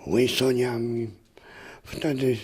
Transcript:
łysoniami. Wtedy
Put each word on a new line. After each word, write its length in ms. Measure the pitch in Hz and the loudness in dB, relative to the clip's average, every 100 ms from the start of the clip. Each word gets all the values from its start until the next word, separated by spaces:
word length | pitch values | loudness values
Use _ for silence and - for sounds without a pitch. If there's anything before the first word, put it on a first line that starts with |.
| - | 0
łysoniami. 1000 | 107 123 - 131 123 123 117 120 117 113 - _ - - - - - | 2 4 2 2 2 0 0 -2 -2 -4 -10 _ -20 -20 -20 -20 -20
Wtedy 540 | - - 156 131 131 113 | -14 -4 -2 2 2 0